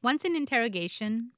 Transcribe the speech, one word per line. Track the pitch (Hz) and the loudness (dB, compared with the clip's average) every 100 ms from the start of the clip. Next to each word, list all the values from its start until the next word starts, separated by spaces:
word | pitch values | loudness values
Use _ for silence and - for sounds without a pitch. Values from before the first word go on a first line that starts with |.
Once | 240 294 | 0 2
in | 370 330 | 0 0
interrogation, | 285 254 233 185 170 - 214 226 240 | 2 2 2 0 -4 -4 -2 -2 -4